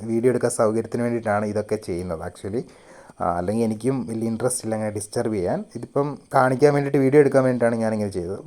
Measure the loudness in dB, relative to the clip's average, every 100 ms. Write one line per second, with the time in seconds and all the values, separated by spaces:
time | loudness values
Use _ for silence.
0 | -4 0 2 2 0 2 0 0 -2 -4
1 | -2 -2 -2 -2 -2 -4 -4 -4 -4 -6
2 | -6 -6 -8 -12 -8 -8 -8 -14 -20 -20
3 | -20 -6 -2 -2 -2 0 0 -2 -2 -4
4 | -4 -4 -4 -2 -2 -2 -4 -4 -4 -6
5 | -6 -4 -2 -2 -2 -2 -6 -12 -6 -2
6 | -2 -6 -2 2 2 6 4 4 2 2
7 | 6 6 6 6 4 2 2 2 0 0
8 | -2 -4 -6 -6